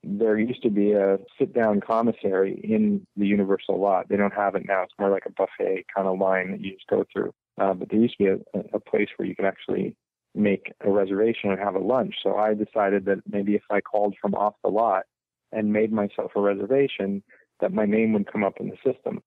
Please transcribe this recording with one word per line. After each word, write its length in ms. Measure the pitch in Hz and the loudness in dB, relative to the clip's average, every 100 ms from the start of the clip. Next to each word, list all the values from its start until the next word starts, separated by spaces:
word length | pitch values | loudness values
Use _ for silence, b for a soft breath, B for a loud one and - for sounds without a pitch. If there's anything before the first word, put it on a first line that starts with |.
there 360 | - 101 113 107 | -6 -2 0 2
used 240 | 113 123 | 0 -2
to 80 | 120 | -2
be 220 | 101 101 | 2 2
a 260 | 104 98 98 - - | 4 2 0 -4 -4
sit-down 420 | 131 123 113 101 | -2 2 2 0
commissary 800 | - 113 117 110 101 95 98 - | 0 0 0 0 -2 0 0 -2
in 440 | 107 110 107 101 92 - | -2 2 2 0 -4 -2
the 100 | 101 | 0
Universal 540 | 101 98 98 - 92 | 2 2 0 0 0
lot. 280 | 101 92 92 | 2 2 0
They 80 | 101 | 0
don't 180 | 101 | 0
have 200 | 101 101 | 2 0
it 100 | 95 95 | 0 -2
now. 160 | 95 | -2
It's 100 | 92 - | -2 -2
more 120 | 101 | 0
like 160 | 98 - | 0 -4
a 40 | |
buffet 540 | - 98 - 95 92 - | -4 -4 -2 -2 -2 -4
kind 120 | 98 95 | -4 -2
of 120 | 95 | 0
line 340 | 95 95 92 | 2 0 -2
that 80 | 101 | -6
you 120 | 98 | -8
just 140 | 95 - | -12 -2
go 180 | 101 98 | -2 -2
through. 200 | 98 92 - _ - | -4 -6 -8 _ -2
Uh, 140 | 98 | 0
but 140 | 92 95 | 0 -2
there 100 | 107 | 2
used 180 | 117 - | 2 2
to 60 | |
be 60 | 101 | 0
a, 300 | 95 - 101 - | 0 -4 -8 -6
a 40 | 107 | -8
place 300 | - 107 104 - | -2 -2 -2 -4
where 100 | 95 | -6
you 80 | |
could 120 | - 98 | -2 -4
actually 500 | - - 95 95 - _ _ _ | -4 -6 -4 -4 -8 _ _ _
make 380 | - 104 98 - - | -2 0 0 -4 -4
a 60 | 104 | 0
reservation 600 | 101 98 98 113 113 104 | 2 2 2 0 0 -2
and 80 | 98 | -2
have 160 | 101 | -2
a 60 | 95 | -2
lunch. 360 | 92 127 104 - | 0 0 0 -2
So 140 | 98 101 | -2 0
I 180 | 107 | 0
decided 500 | 107 107 110 101 101 98 | 0 -2 0 2 0 0
that 160 | 98 - | -2 -2
maybe 260 | 101 101 | -4 0
if 100 | 104 _ | -2 _
I 100 | 104 | -4
called 340 | - 107 104 95 | 0 0 0 -2
from 140 | 104 | -4
off 200 | 98 104 - | 0 -2 -2
the 80 | 98 | -2
lot 340 | 101 113 95 - _ _ _ _ | 0 2 0 -2 _ _ _ _
and 220 | 110 107 | -4 0
made 200 | 107 110 | 2 2
myself 400 | 110 104 - 101 104 | 0 -2 -4 -4 0
a 40 | |
reservation, 840 | 101 101 101 135 139 - 98 101 _ b b _ | 0 0 0 2 2 -2 -4 -4 _ b b _
that 120 | 98 | -2
my 140 | 98 107 | 0 2
name 260 | 107 113 | 2 2
would 180 | 107 101 | 2 -2
come 140 | 107 | -2
up 160 | 98 - | -2 -2
in 80 | 101 | -10
the 80 | 98 | -2
system. 380 | 135 127 - - | -2 -2 -6 -8